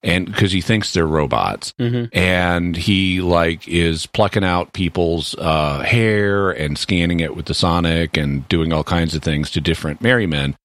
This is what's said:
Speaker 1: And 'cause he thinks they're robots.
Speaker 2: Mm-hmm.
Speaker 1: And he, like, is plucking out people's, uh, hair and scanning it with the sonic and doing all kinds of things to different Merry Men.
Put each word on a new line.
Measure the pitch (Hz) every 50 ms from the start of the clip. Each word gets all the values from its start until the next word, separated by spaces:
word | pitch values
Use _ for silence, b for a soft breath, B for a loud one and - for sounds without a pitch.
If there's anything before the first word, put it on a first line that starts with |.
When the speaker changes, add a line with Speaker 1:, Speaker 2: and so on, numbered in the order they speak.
| -
Speaker 1:
And | - 85 90 90 - 104
'cause | - 107 98
he | 90 95
thinks | 85 - 117 110 101 - -
they're | 92 82 80
robots. | 76 78 76 67 - 55 50 50 50 - - - - _
Speaker 2:
Mm-hmm. | 123 117 120 120 120 113 - 113
Speaker 1:
And | 110 92 92 90 90 87 87 87 87 87 85
he, | 85 85 - 101 95 95 92 90 92
like, | 90 90 87 85 85 82 82 80 - -
is | 82 87 85 85 82 80 -
plucking | - _ - 107 98 - 107 95
out | 92 90 90 87 - _
people's, | - 95 85 - - 87 82 82 85 73 - -
uh, | - 85 82 78 78 76 73 71 71
hair | 69 - - 117 113 110 107 104 104 101 101 101 98 95
and | 87 - 76 73 73 -
scanning | - - 98 87 85 85 87 85
it | 82 76 -
with | - 80 -
the | 82
sonic | - - 90 85 87 85 82 82 82 82 80 - 82
and | 76 71 71 69 65 -
doing | - 85 80 80 82
all | 78 78
kinds | - 92 85 82 80 73
of | 80 -
things | 82 80 73 76 -
to | - 82
different | 73 82 80 - - 78 73 73
Merry | - 113 127 120 107 87
Men. | 78 71 69 69 69 - _